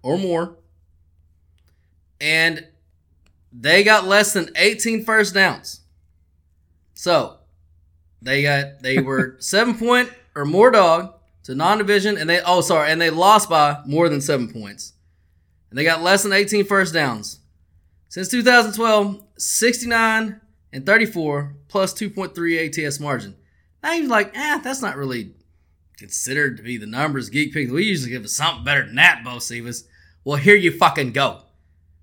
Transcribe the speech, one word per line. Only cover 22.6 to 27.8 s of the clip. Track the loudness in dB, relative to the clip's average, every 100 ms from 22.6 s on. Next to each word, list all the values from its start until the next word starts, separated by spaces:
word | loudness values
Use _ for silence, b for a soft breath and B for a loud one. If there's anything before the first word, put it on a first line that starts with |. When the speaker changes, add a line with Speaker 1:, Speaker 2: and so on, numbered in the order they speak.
| -4
Speaker 1:
T | -6
S | -6 -6
margin. | -6 -6 -8 -20 _ _ _ _
Now | -6
you're | -4 0
like, | 0 -2 -6
"Eh, | -4 -4
that's | -6 -8
not | -8 -8
really | -8 -8 -10 -18 _ _ _ _ _ _
considered | -12 -10 -6 -2 -2 -4
to |
be | -12 -12
the | -10
Numbers | -6 -4 -4 -4
Geek | -4 -4
pick. | -4 -4
We | -2